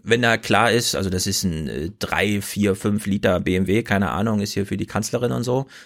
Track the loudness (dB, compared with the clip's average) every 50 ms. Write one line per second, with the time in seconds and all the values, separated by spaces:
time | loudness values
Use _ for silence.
0 | 0 0 2 4 4 2 2 2 2 2 2 4 4 4 4 2 2 0 -2 -2
1 | -2 -2 -2 -2 -2 -2 -2 0 0 0 -2 -2 -4 -4 -4 -4 -6 -6 -6 -8
2 | -6 -4 0 0 2 2 0 -2 -2 -4 -2 0 2 2 2 2 0 0 0 0
3 | 0 0 -2 0 2 2 2 2 2 0 2 2 2 2 2 0 0 0 0 0
4 | 0 0 0 -2 -2 0 0 0 -2 -2 -2 -4 -4 -2 -4 -6 -6 -4 -4 -4
5 | -4 -2 -2 -2 -2 0 -2 -2 0 0 0 0 -2 -4 -10 -20 -20